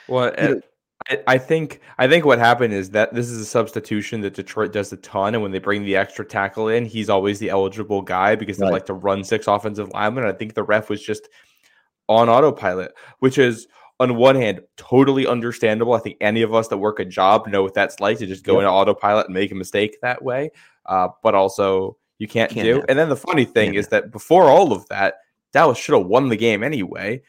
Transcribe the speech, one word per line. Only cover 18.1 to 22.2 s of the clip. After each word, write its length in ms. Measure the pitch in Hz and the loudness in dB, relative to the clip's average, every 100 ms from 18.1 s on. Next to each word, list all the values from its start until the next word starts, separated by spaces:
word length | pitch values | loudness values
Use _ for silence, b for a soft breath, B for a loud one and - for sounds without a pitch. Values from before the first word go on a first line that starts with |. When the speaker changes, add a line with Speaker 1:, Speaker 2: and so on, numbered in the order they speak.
| 113 | -2
Speaker 1:
to 80 | 101 | -6
just 160 | 95 | -8
go 100 | - | 0
Speaker 2:
Yep. 80 | 95 | 2
Speaker 1:
into 80 | 98 | 4
autopilot 560 | 92 98 101 104 107 - | 2 2 2 2 0 0
and 80 | |
make 180 | 92 101 | -4 -4
a 20 | |
mistake 440 | 98 92 101 107 - | -6 -6 -2 -2 -4
that 180 | 123 127 | -8 -6
way. 280 | 131 127 151 b b b | -6 -6 -6 b b b
Uh, 240 | - 92 90 - | -4 -2 -2 -2
but 120 | 110 101 | 0 2
also, 600 | 98 - 98 95 95 - _ | 2 0 0 0 -4 -10 _
you 80 | _ | _